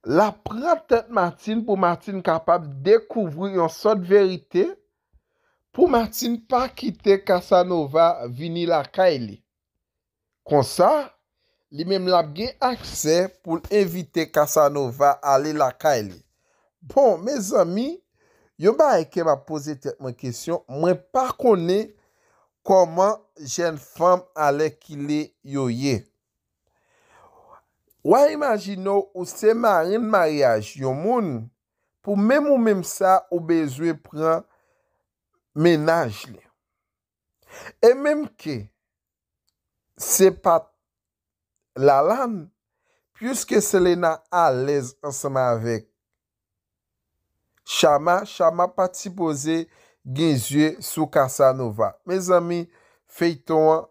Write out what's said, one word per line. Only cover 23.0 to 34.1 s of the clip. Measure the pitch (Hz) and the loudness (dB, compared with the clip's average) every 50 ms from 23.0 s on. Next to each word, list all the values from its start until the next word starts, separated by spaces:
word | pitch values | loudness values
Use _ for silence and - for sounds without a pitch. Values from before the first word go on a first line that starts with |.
| 190 202 214 - _ _ _ - | 0 0 0 -4 _ _ _ -20
jèn | 151 131 - - 170 170 160 143 | -14 -12 -6 -4 -4 -4 -4 -6
fanm | 131 _ _ - 160 180 180 180 180 _ _ | -14 _ _ 0 2 2 2 2 -2 _ _
alèkile | 156 151 143 139 147 156 151 139 _ _ - 151 143 143 143 147 151 151 - _ _ | -2 0 0 0 0 -2 -4 -4 _ _ -18 -12 -12 -6 -4 -4 -4 -4 -8 _ _
yo | _ 139 139 139 135 123 | _ -10 -6 -4 -4 -4
ye. | 117 117 135 143 131 98 - _ _ _ _ _ _ _ _ _ _ _ _ _ _ _ _ _ _ _ _ _ _ _ _ _ _ _ _ _ - _ _ _ _ _ _ _ _ _ _ | -4 -2 -2 -2 -2 -4 -6 _ _ _ _ _ _ _ _ _ _ _ _ _ _ _ _ _ _ _ _ _ _ _ _ _ _ _ _ _ -20 _ _ _ _ _ _ _ _ _ _
W | 143 196 | 2 4
a | 262 285 302 | 6 6 4
imajine | 311 294 294 269 226 208 180 196 202 185 185 | 2 -2 -2 -2 -2 -2 -4 -8 -10 -8 -4
w, | 196 196 202 196 _ | -2 0 0 -2 _
ou | _ 180 180 | _ -12 -12
se | 175 - - - 214 | -12 -10 0 2 2
marenn | 226 233 240 226 196 170 160 175 202 226 240 | 2 4 2 2 2 2 2 0 -2 -2 -2
maryaj | 214 220 196 170 156 156 147 139 123 113 110 104 - - 139 | 0 2 2 2 2 2 2 2 2 2 0 -2 -6 -12 -6
yon | 135 131 131 143 | -4 -4 -4 -2
moun. | 160 208 247 247 214 170 131 117 113 117 _ _ _ _ _ _ _ _ _ _ _ | -2 -2 0 0 -2 -4 -6 -8 -10 -14 _ _ _ _ _ _ _ _ _ _ _
Pou | - 208 | -4 -2
menm | 196 202 220 269 302 285 | 0 2 4 2 2 4
ou | 294 277 254 | 2 2 4
menm, | 226 220 208 185 165 | 4 2 0 0 -2
sa | - - - 196 185 190 185 - _ | -8 -6 0 2 4 4 2 2 _
ou | 180 175 | -6 -6
bezwen | 165 160 170 165 156 143 127 139 165 170 160 156 | -2 0 0 0 0 -2 -6 -4 -4 -4 -4 -4
pran, | _ - | _ -16